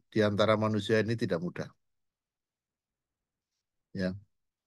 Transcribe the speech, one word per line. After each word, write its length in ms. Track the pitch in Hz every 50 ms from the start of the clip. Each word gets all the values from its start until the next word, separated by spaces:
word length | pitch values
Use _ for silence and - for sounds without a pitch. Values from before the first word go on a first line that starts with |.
| _ _
di 120 | - 110 104
antara 320 | 104 101 95 104 104 110
manusia 480 | 107 110 107 110 104 98 - 113 110 107
ini 160 | 107 117 113
tidak 240 | 120 - 90 82 87
mudah. 240 | 87 - - 76 - - _ _ _ _ _ _ _ _ _ _ _ _ _ _ _ _ _ _ _ _ _ _ _ _ _ _ _ _ _ _ _ _ _ _ _ _ _ _ _ _ _ _ _
Ya. 240 | - 95 92 92 95 101 - _ _ _ _ _ _ _ _